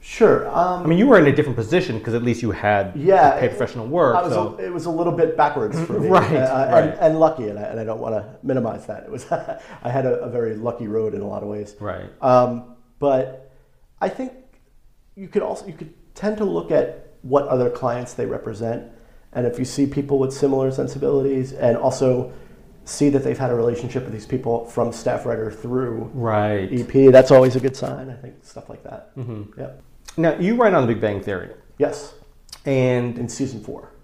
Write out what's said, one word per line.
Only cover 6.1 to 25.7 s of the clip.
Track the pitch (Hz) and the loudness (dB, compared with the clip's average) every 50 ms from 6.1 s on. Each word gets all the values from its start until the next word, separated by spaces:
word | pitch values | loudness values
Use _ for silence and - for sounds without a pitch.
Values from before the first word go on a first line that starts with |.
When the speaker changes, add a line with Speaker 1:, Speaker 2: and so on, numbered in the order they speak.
| 185 | 4
Speaker 2:
Right, | 180 - - 160 | 4 4 4 0
Speaker 1:
Uh, | 147 131 - 135 131 139 165 170 | 0 2 2 2 0 0 4 4
Speaker 2:
right. | 165 156 | 4 4
Speaker 1:
and, | 156 - - | 4 0 2
and | 190 160 160 160 | 2 2 4 6
lucky, | 160 160 - - 120 107 | 4 2 2 0 -6 -8
and | 104 104 | -6 -8
I, | 104 | -8
and | - - 113 | -8 -8 -8
I | 110 | -6
don't | 107 113 117 | -6 -8 -6
wanna | 120 120 113 104 101 - - - - | -6 -6 -6 -6 -6 -8 -16 -12 -6
minimize | 135 131 131 120 110 104 101 - | -4 -2 -2 -2 -2 -6 -8 -10
that. | - 107 101 - | -14 -14 -14 -12
It | - | -14
was, | - 123 - - | -14 -14 -8 -6
<laughs> | 170 | -6
I | - - - - - - - - - - 123 | -6 -6 -8 -12 -14 -14 -20 -20 -12 -8 -6
had | 123 135 135 | -4 -2 0
a, | 131 120 113 120 | 0 -2 -2 -4
a | 120 | -6
very | 113 120 117 113 110 | -4 -4 -4 -4 -4
lucky | 107 110 120 113 - 127 104 | -4 -6 -6 -6 -6 -8 -4
road | 107 113 110 107 101 | -4 -2 -2 -2 -4
in | 101 | -6
a | 98 101 | -8 -8
lot | 101 101 101 | -8 -8 -8
of | 104 | -8
ways. | 104 104 104 - - - | -8 -8 -10 -12 -14 -12
Speaker 2:
Right. | 104 104 90 90 92 98 - - | -10 -8 -8 -8 -10 -16 -14 -2
Speaker 1:
Um, | - 135 127 123 123 123 120 120 117 - - _ _ _ _ _ | 2 4 4 6 4 2 -2 -6 -10 -16 -20 _ _ _ _ _
but | 143 143 135 127 127 104 - - - - _ _ _ _ _ _ _ _ _ _ | -2 0 0 0 -2 -4 -8 -16 -20 -20 _ _ _ _ _ _ _ _ _ _
I | - 190 | -6 -6
think | - - 262 254 - - - _ _ _ _ _ _ - _ - _ _ _ _ _ | -6 -6 -10 -12 -12 -16 -20 _ _ _ _ _ _ -20 _ -20 _ _ _ _ _
you | - 196 180 | -20 -18 -6
could | - 208 196 | -4 -4 -4
also, | - 196 - - | -4 -8 -8 -10
you | 196 170 | -16 -16
could | - - - - _ - _ - | -16 -18 -20 -20 _ -20 _ -18
tend | - - 208 214 208 | -6 -4 -4 -2 -2
to | 214 | -2
look | 196 - - 170 - 170 | -2 -2 -4 -4 0 0
at | 139 - - - - - - - _ - | 0 0 0 -4 -12 -18 -20 -20 _ -8
what | 127 127 143 135 | 0 0 0 2
other | - 131 127 123 120 | 2 0 0 0 0
clients | - - - 123 117 123 127 127 - | -2 -2 -4 -4 -4 -4 -8 -10 -8
they | - 120 | -8 -6
represent, | 117 117 113 - 113 113 101 117 113 117 117 - - - - - _ - - _ - - | -6 -6 -8 -8 -10 -8 -6 -6 -6 -6 -6 -8 -14 -20 -20 -20 _ -20 -20 _ -12 -6
and | - 123 | -2 -2
if | 120 117 - | -2 -2 -2
you | 127 | -6
see | 123 - - 143 | -6 0 -2 -2
people | 135 - 147 139 139 143 135 | 0 0 -4 -2 0 0 0
with | 131 135 135 | 0 0 -2
similar | - - 139 135 135 135 131 131 | 0 0 0 2 2 0 0 -2
sensibilities, | 135 135 131 - - 143 139 143 139 131 139 135 131 127 131 - | -2 -4 -6 -4 -4 -2 0 2 2 0 0 -2 -2 -4 -4 -6
and | - 139 120 117 | 0 0 2 2
also | - - 131 127 - 135 131 127 123 127 - - - - - - - - - - - - | 2 0 -2 0 2 0 2 2 0 -2 -6 -10 -18 -20 -20 -20 -20 -20 -20 -20 -20 -18
see | - - - 151 143 | -14 -4 0 2 2
that | 139 135 131 | 2 2 0
they've | 135 127 127 | 0 -4 -2
had | 131 123 120 | -2 -2 0
a | |
relationship | 117 113 117 120 117 120 120 - 131 123 | 0 0 0 -2 -2 -6 -6 -6 -6 -8
with | - 110 | -6 -12
these | 110 - | -12 -8
people | - - 123 - 117 120 - - | -6 -6 -4 -2 -2 -2 -2 -4
from | - - - 117 117 113 | -6 -4 -2 -2 -2 -4
staff | - - 127 120 120 - | -4 -4 -4 -4 -2 -4
writer | 120 117 110 110 107 107 | -4 -4 -4 -4 -6 -8
through | - - 123 | -10 -10 -4